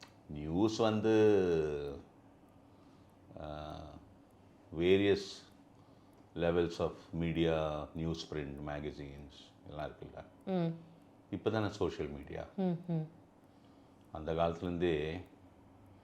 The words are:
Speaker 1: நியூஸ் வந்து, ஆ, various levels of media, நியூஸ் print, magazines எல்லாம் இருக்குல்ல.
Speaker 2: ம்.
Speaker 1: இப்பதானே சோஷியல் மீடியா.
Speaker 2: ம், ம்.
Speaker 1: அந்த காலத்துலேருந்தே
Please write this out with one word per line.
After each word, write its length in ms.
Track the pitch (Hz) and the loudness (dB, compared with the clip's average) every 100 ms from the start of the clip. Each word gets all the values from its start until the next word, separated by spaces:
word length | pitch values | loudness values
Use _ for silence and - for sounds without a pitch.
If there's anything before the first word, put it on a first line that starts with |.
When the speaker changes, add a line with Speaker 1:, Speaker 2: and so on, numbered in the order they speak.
| - - - | -20 -20 -12
Speaker 1:
நியூஸ் 480 | 73 76 87 107 110 | -8 -2 2 2 4
வந்து, 1200 | 110 107 110 110 107 101 90 80 78 71 71 69 - - - - - - - - - - - - - - | 2 2 4 6 8 6 4 2 0 -2 -6 -10 -14 -20 -20 -20 -20 -20 -20 -20 -20 -20 -20 -20 -20 -14
ஆ, 340 | 76 76 76 80 76 73 - - - - - - - 78 | -10 -10 -10 -12 -14 -16 -20 -20 -20 -20 -20 -20 -8 2
various 640 | 90 98 101 95 - - - - - - - - - - - 80 | 6 8 8 4 0 -12 -18 -20 -20 -20 -20 -20 -20 -20 -14 0
levels 440 | 85 87 82 - | 2 4 2 0
of 120 | 82 - - 82 | -4 -4 -8 -2
media, 680 | 82 82 82 80 78 76 71 | 0 2 2 2 0 -4 -6
நியூஸ் 400 | 80 80 80 - | -4 -4 -4 -6
print, 200 | 76 71 71 73 | -8 -8 -8 -8
magazines 680 | 73 76 71 71 69 71 - - - - | -6 -8 -8 -12 -14 -18 -20 -20 -20 -14
எல்லாம் 180 | 76 71 | -8 -8
இருக்குல்ல. 360 | 62 - - - - - | -10 -16 -16 -18 -14 -4
Speaker 2:
ம். 300 | 185 165 165 - - - - - 98 | -2 -2 -4 -14 -20 -20 -20 -10 -4
Speaker 1:
இப்பதானே 340 | 110 107 101 | 0 0 -2
சோஷியல் 420 | - 85 - 73 | -2 -2 -2 -6
மீடியா. 320 | 71 - 82 - - | -8 -10 -10 -8 -4
Speaker 2:
ம், 380 | 185 165 175 | -2 -2 -4
ம். 140 | 165 156 - - - - - - - - - - | -4 -4 -12 -20 -20 -20 -20 -20 -20 -20 -20 -16
Speaker 1:
அந்த 200 | 80 78 | -10 -4
காலத்துலேருந்தே 920 | 80 85 82 90 85 87 76 78 90 - - - - - - - - | 0 0 0 -4 0 2 2 -2 -6 -10 -18 -20 -20 -20 -20 -20 -20